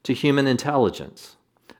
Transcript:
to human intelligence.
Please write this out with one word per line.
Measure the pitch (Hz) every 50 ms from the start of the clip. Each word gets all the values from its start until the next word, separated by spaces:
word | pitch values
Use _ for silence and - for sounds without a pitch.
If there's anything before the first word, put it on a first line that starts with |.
| -
to | - 123
human | - - 147 139 143 139
intelligence. | 135 123 117 - 147 147 135 117 92 - - 67 69 - - - - - _ _ _ _ _ _ - -